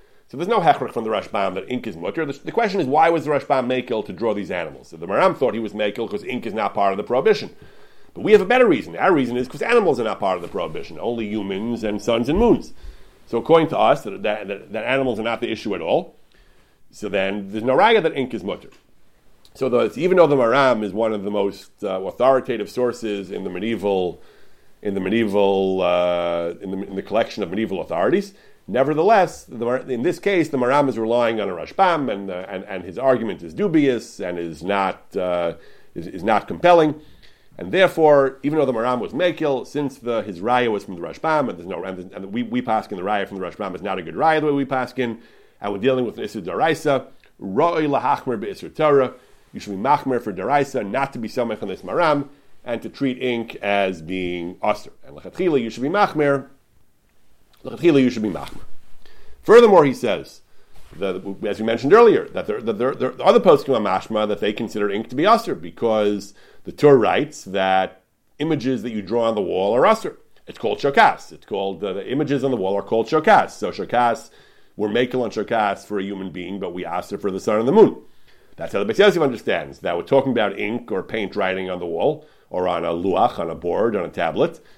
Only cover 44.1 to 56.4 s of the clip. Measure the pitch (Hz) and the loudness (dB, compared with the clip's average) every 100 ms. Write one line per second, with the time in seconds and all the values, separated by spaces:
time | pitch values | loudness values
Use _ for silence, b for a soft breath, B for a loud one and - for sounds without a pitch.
44.1 | 82 156 156 151 139 135 131 123 - 120 | 0 2 2 2 0 -2 -4 -4 -4 -4
45.1 | 110 b b b b 104 101 123 131 117 | -6 b b b b -8 -2 0 2 -2
46.1 | 113 110 110 87 90 156 151 151 135 - | -6 -8 -8 -6 0 0 0 0 0 -2
47.1 | b b _ 98 101 170 170 151 135 127 | b b _ -4 2 2 2 0 0 0
48.1 | 143 131 113 104 95 82 - 156 143 127 | -2 -2 -6 -6 -10 -10 0 4 4 4
49.1 | B B B B - 104 95 127 143 135 | B B B B -14 -10 -4 0 0 0
50.1 | 123 107 92 101 143 139 - 98 123 139 | -2 -4 -6 -2 0 0 -4 -4 -4 -4
51.1 | 151 110 127 117 107 101 98 90 127 165 | -6 -6 -4 -4 -6 -8 -10 -4 0 2
52.1 | 147 139 b b b - 117 113 - 139 | 2 -2 b b b -8 -8 -8 -6 -4
53.1 | 123 127 117 113 - 101 101 95 87 80 | -2 -2 -4 -6 -6 -2 0 0 -4 -6
54.1 | 92 90 87 87 90 107 - - - - | -4 -4 -6 -8 -4 -2 -2 -8 -20 -20
55.1 | 71 92 - 180 143 117 120 139 196 196 | -18 -12 -2 0 2 0 -4 -2 2 2
56.1 | 156 143 139 | 2 2 0